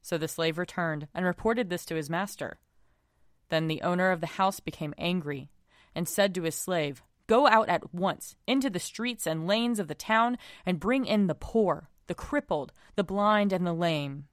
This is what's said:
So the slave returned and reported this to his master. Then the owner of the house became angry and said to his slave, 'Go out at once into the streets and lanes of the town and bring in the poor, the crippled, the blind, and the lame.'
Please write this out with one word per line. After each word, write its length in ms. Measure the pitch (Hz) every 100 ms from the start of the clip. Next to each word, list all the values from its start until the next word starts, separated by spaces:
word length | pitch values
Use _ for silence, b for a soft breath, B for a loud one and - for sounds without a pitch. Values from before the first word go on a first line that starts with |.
So 160 | - 170
the 120 | 156
slave 280 | - 165 160
returned 520 | 180 - 170 151 151
and 140 | 160 180
reported 420 | 175 220 226 202
this 160 | 175 -
to 100 | 160
his 120 | 147
master. 500 | 165 202 - 123 - _ _ _ _ _ _ _ _ _
Then 160 | 160 160
the 160 | 160
owner 280 | - 180 185
of 120 | 180
the 40 | 165 -
house 220 | 190 196
became 340 | - - 151 -
angry 540 | 170 180 147 139 139 _ b b b
and 140 | - 170
said 260 | - 202
to 80 | 185
his 120 | 165
slave, 480 | 151 - 180 147 135 _ _ -
'Go 200 | 226 285
out 240 | 220 220
at 240 | 175 -
once 420 | 175 185 - - - -
into 220 | 262 269
the 100 | 175
streets 480 | - - 240 240 -
and 200 | 160 165
lanes 320 | 214 233 226
of 100 | 160
the 60 |
town 420 | 151 - 220 240 247 B B -
and 120 | 175
bring 280 | 190 269 254
in 200 | 214 190
the 80 |
poor, 540 | 151 - 226 202 147 - _ -
the 80 |
crippled, 560 | 175 - 294 285 160 131 b b -
the 80 |
blind, 460 | 185 196 208 208 202
and 160 | 185 175
the 60 |
lame.' 560 | 165 170 156 143 139 143